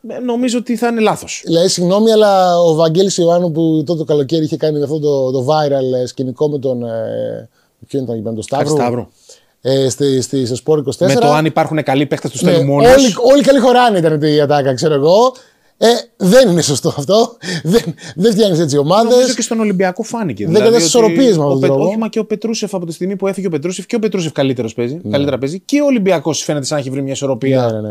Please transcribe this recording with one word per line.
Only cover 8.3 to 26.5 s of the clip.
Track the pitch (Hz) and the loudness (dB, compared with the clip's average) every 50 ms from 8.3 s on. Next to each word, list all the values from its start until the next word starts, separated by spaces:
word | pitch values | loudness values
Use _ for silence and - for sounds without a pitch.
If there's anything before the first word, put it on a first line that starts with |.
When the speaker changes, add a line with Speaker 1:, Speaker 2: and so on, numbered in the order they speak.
| 113 110 107 | -8 -8 -8
Speaker 2:
Σταύρο; | - - 139 147 147 156 | -6 -4 -4 -2 0 0
Speaker 1:
Σταύρο. | 147 123 120 120 120 110 - _ _ _ _ - _ _ _ _ _ _ | 0 0 -2 -2 -4 -8 -10 _ _ _ _ -20 _ _ _ _ _ _
Speaker 2:
Ε, | 123 135 135 135 131 | -2 0 0 0 -2
στη, | 123 - 143 139 135 131 | -2 0 0 0 0 0
στη, | 120 - - 139 131 | -2 -2 -4 -4 -2
στο | 113 127 117 _ | -4 -6 -6 _
Sport | - 156 | 0 0
είκοσι | 151 135 135 123 | 0 0 -4 -4
τέσσερα. | - 170 - 139 240 | 0 0 2 2 2
Speaker 1:
Με | 226 | 4
το | - 147 | 2 2
αν | 156 156 | 2 0
υπάρχουν | 160 - 170 156 147 156 156 139 | 0 0 0 -2 0 -2 -4 -2
καλοί | - 131 139 147 | 0 0 0 0
παίκτες, | 135 160 139 - 147 | -2 -4 -6 -6 -8
τους | - - | -6 -2
Speaker 2:
Ναι, | - 175 | 0 2
Speaker 1:
θέλουμε | 175 165 147 139 139 | 2 2 2 2 2
όλους. | 147 214 240 262 | 2 4 4 4
Speaker 2:
όλοι, | 277 269 247 170 - - 247 269 | 4 4 2 2 2 4 4 4
όλοι | 285 220 | 6 6
καλή | 240 277 277 | 4 4 4
χωράνε | 220 262 240 247 247 240 208 | 4 4 4 4 4 4 2
ήταν | 180 160 160 156 151 | 2 2 0 0 0
η | 147 151 147 151 | 0 2 2 2
ατάκα, | 147 139 147 147 135 135 131 | 2 2 2 2 2 0 -2
ξέρω | 120 127 156 151 | 0 0 0 0
εγώ. | 139 139 160 180 214 240 262 254 - _ _ _ _ _ _ _ | 2 4 4 4 4 4 2 -2 -6 _ _ _ _ _ _ _
Ε, | _ - 226 240 240 - _ _ | _ 2 2 2 2 -2 _ _
δεν | _ 202 180 202 262 269 214 | _ 2 4 6 6 6 6
είναι | 170 170 | 4 2
σωστό | 147 - 147 120 - 165 | 0 0 -2 -2 -2 -4
αυτό. | - - 143 127 190 220 233 233 - _ - 180 185 160 - | -4 -4 -2 0 2 2 2 0 -4 _ -10 -8 -8 -6 -2
Δεν, | 156 190 233 - 170 - - - - - | 2 0 2 0 0 -10 -12 -16 -16 -6
δεν | 147 185 233 | 0 0 2
φτιάχνεις | 214 190 226 202 175 151 | 2 2 2 2 2 0
έτσι | 170 143 135 | 0 0 0
ομάδες. | 147 139 151 180 214 233 226 247 | 0 2 2 2 2 4 4 4
Speaker 1:
Νομίζω | 247 262 254 254 | 4 2 2 0
και | - | -4
στον | 220 - 233 226 | -4 -4 -2 -2
Ολυμπιακό | 220 214 196 180 190 185 180 - 220 | -2 -2 0 0 0 -2 -2 -6 -10
φάνηκε. | - - 233 220 165 117 101 202 | -8 -6 -6 -6 -6 -6 -6 -4
Speaker 2:
Δεν | 160 165 | 0 2
Speaker 1:
Δηλαδή | 214 208 - | 4 4 4
Speaker 2:
κατέστησες | 226 466 - - - - | 4 4 2 2 2 2
Speaker 1:
ότι | - - | 2 4
Speaker 2:
ισορροπίες | - - 269 240 196 | 4 4 4 4 4
με | 160 147 | 2 2
αυτόν | 147 - | 0 0
Speaker 1:
ο | 135 | 2
Speaker 2:
τον | |
Speaker 1:
Πε-, | 135 | 2
Speaker 2:
τρόπο. | 135 139 135 147 | 2 2 2 0
Speaker 1:
όχι, | 180 208 | 0 -2
μα | 220 226 214 | -2 -4 -4
και | - 220 | -4 -6
ο | 214 | -4
Πετρούσεφ | 214 214 208 - 226 226 220 214 190 - | -4 -6 -6 -4 -6 -6 -4 -6 -6 -6
από | 185 175 | -8 -8
τη | 165 160 | -8 -8
στιγμή | - 180 185 202 | -8 -6 -6 -6
που | 190 196 | -4 -4
έφυγε | 196 190 202 185 | -4 -4 -4 -4
ο | 196 | -4
Πετρούσεφ, | 165 143 139 180 185 - 185 | -4 -4 -4 -6 -8 -8 -8
και | _ - | _ -4
ο | 233 | -4
Πετρούσεφ | 208 220 - 190 165 156 | -2 -2 -2 -4 -4 -4
καλύτερος | - - 139 135 131 120 117 113 - | -2 -2 -2 0 0 -2 -4 -6 -4
παίζει, | - 120 120 143 170 190 | -4 -4 -4 -6 -8 -8
Speaker 2:
Ναι. | 101 | -4
Speaker 1:
καλύτερα | - 139 143 143 135 | -2 -2 0 -2 -2
παίζει, | 120 131 139 160 190 | -4 -4 -6 -6 -8
και | _ - 277 285 | _ -2 0 0
ο | 294 | 2
Ολυμπιακός | 285 269 240 190 190 185 165 143 170 143 - - | 2 0 0 2 0 0 0 0 -4 -6 -4 -4
φαίνεται | - | -4